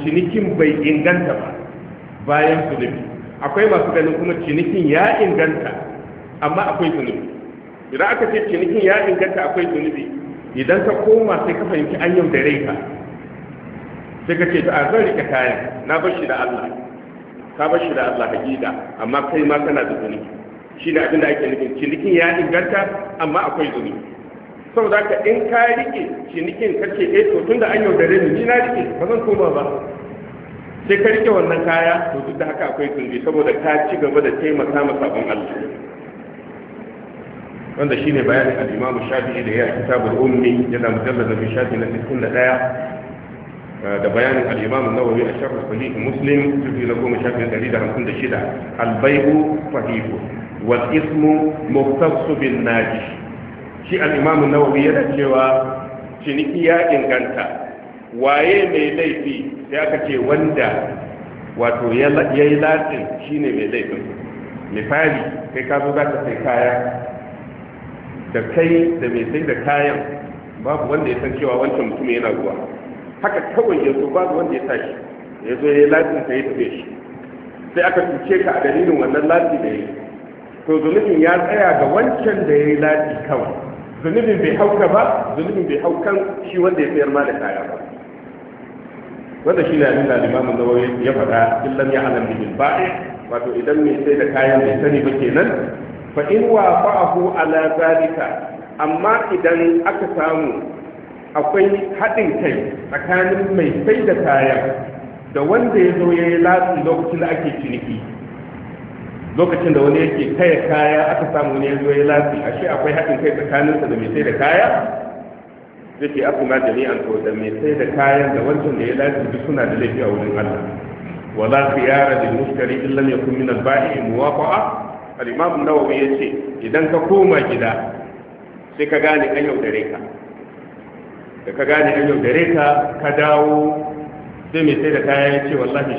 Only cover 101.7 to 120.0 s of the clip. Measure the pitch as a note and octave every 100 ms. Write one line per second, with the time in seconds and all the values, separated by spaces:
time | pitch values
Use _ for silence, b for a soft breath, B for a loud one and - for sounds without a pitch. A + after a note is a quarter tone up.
101.7 | G3 - - A3+ A3 F#3 - E3+ - -
102.7 | - - C#3+ E3+ F#3 F#3 F#3+ G3 F#3+ D3
103.7 | C#3+ C#3+ A3 G3+ F3 E3+ C3+ C3+ C3+ C3+
104.7 | - - - - - - C#3 D3+ A3 A#3+
105.7 | G#3 F3+ F3 F3 E3+ E3+ E3+ F3 F3+ F3+
106.7 | D#3 D3+ E3 - F3 E3+ D#3+ D#3 - B2+
107.7 | A#2+ A2+ A2 G2+ - - - - - -
108.7 | - - - - - - B2 F3 E3+ F3
109.7 | C#3 C#3+ D#3 - - C3+ - F3+ D#3 -
110.7 | D3+ D3+ D3+ D3+ E3 D#3 D3 C#3+ C3+ C#3
111.7 | C#3 C#3+ C#3+ D3 D3 D3 D3 - - F3+
112.7 | C#3+ D3+ D3+ D#3+ C3+ D#3+ - - C#3+ D3+
113.7 | D3 C3+ A2+ A2 A2+ - - C#3 F3 A3+
114.7 | - - - - - - - - - -
115.7 | - - - C#3+ C#3+ C#3 C#3+ C3 C3 C3
116.7 | B2 C3 - A2+ G#2+ G#2+ G#2+ A2 G#2+ D3+
117.7 | D3 B2 C#3+ C#3 C#3+ C#3 C#3 - D3 D3+
118.7 | B2 A#2 C3 C#3+ C#3 A#2 A#2+ - C#3 A#2+
119.7 | A2+ A#2+ A2+